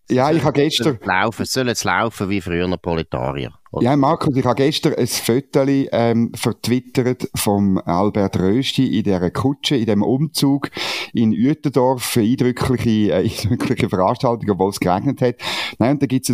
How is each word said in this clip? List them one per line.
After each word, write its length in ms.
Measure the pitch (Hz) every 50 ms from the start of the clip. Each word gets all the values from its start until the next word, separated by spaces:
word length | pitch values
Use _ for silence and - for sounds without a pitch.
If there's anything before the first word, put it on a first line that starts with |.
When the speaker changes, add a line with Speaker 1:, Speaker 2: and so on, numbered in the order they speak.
| _
Speaker 1:
Sie 80 | - 120
Speaker 2:
Ja, 160 | 127 131 147
ich 60 | 165
Speaker 1:
sollen 80 | 160 123
Speaker 2:
habe 160 | 151 - 147
gestern 380 | 143 160 - - 117 160 123 101 -
Speaker 1:
laufen, 420 | 98 90 92 101 113 - - 98
sollen 220 | - - 131 131 120
es 160 | 107 - -
laufen 440 | 98 90 95 110 113 - - 104 92
wie 140 | 101 98 -
früher 340 | 87 87 85 90 92 90
Proletarier. 760 | - - 87 82 82 76 - - 64 64 67 69 69 64 58 - - _ -
Oder? 140 | - - 117
Speaker 2:
Ja, 120 | 123 147
Markus, 400 | 147 135 143 165 - - 156 123
ich 80 | 135 123
habe 120 | 127 117
gestern 360 | 139 135 156 143 - - 156 117
ein 140 | - 123
Föteli, 840 | 117 - - - - 113 139 139 _ - 147 135 139 139 139 135 -
ähm, 420 | - 110 117 117 117 117 117 - -
vertwittert 960 | - - 120 101 - - 113 120 127 - - - 135 120 127 127 - - - -
vom 440 | - - 107 101 101 101 98 95 92
Albert 600 | - - 85 87 101 104 - 110 98 95 - 85
Rösti 600 | 87 95 104 131 135 - - - 131 117 - 107
in 60 | 92
dieser 260 | 104 95 87 90 85
Kutsche, 460 | - - - 135 147 - - - 151
in 100 | 120 113
dem 160 | 107 104 101 -
Umzug 680 | - 123 131 160 147 - - 147 139 139 139 - - - - - - - - - - -
in 160 | - 117 110
Uetendorf. 880 | - 85 117 135 156 - - 147 - 139 123 131 135 123 - - - 123
Eindrückliche, 960 | 104 110 131 - 123 127 123 - - - 127 113 - 117 107 107 104 98 78
äh, 160 | 92 90 107
<laughs> 120 | - - -
eindrückliche 460 | 98 120 - - - 123 - 120 98
Veranstaltung, 640 | - 92 92 104 123 - - 123 117 110 - 104
obwohl 180 | 98 85 95 101
es 120 | 101 -
geregnet 420 | - 90 90 95 107 139 127 - 127
hat. 140 | 120 120 - - - - - - - - -
Nein, 140 | 107 127 147
und 100 | 135 143
da 40 |
gibt's 220 | - 131 131 - -